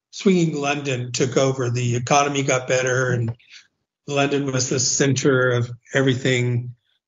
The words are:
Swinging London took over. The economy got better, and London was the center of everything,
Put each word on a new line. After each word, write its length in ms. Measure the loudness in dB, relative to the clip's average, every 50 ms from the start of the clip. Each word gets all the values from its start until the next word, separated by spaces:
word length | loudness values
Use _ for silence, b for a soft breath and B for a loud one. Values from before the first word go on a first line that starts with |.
| _ _
Swinging 440 | -18 -2 2 2 4 4 2 0 0
London 560 | -2 -2 -2 -4 -2 -4 -4 -4 -4 -4 -6
took 260 | -4 -2 -2 0 2
over. 340 | 2 2 2 0 -2 -2 -2
The 260 | -2 -2 0 0 -2
economy 460 | -2 0 2 2 2 2 2 0 -2 0
got 260 | 0 -2 -2 0 0
better, 440 | 0 0 0 0 0 0 0 0 0
and 220 | 0 -2 -4 -6 B B B B B B B _ _ _ _ _ _ _
London 460 | -4 -2 0 0 0 0 -2 -2 -2 -2
was 160 | -2 -2 -2
the 100 | -2 0
center 760 | 0 0 0 2 2 2 2 2 2 2 2 4 2 2 2
of 180 | 0 -2 -4 -8 -12 _ _ 0
everything, 800 | 2 2 2 2 2 0 0 0 2 0 0 0 -2 -4 -6 -10 -16 _ _ _ _ _